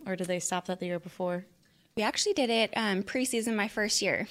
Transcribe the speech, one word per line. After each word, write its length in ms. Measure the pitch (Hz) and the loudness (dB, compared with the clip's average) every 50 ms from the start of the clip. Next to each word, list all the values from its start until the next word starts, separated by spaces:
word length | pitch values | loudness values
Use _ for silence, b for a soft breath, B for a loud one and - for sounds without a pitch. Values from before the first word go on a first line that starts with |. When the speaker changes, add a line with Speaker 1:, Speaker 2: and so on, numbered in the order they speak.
| 311 | -6
Speaker 1:
Or 80 | 196 185 | -6 -2
did 120 | 180 180 | -2 0
they 140 | 170 180 180 | -2 -2 -2
stop 260 | - - 185 180 - | 0 0 -2 -2 -2
that 120 | - 185 180 | -2 -4 -4
the 80 | 180 | -2
year 120 | 175 175 170 | -4 -4 -4
before? 480 | 170 175 - - 180 180 175 180 190 - - _ b b b b b b b | -6 -8 -8 -4 -2 -2 -2 -4 -6 -10 -20 _ b b b b b b b
Speaker 2:
We 60 | 214 208 | 0 0
actually 300 | 226 - - - 415 392 | 0 2 2 2 2 2
did 180 | 294 262 226 | 2 4 4
it, 220 | 233 226 220 202 - | 4 2 2 2 2
um, 280 | 226 220 208 190 185 196 | 0 0 2 0 0 -2
preseason 500 | - - 262 262 - - 226 214 233 226 | -2 0 0 0 0 0 0 0 0 0
my 140 | 208 202 220 | 0 0 -2
first 340 | - 226 208 - - - 202 | 0 0 0 0 2 0 2
year 240 | 185 127 - 214 - | 2 2 0 0 -4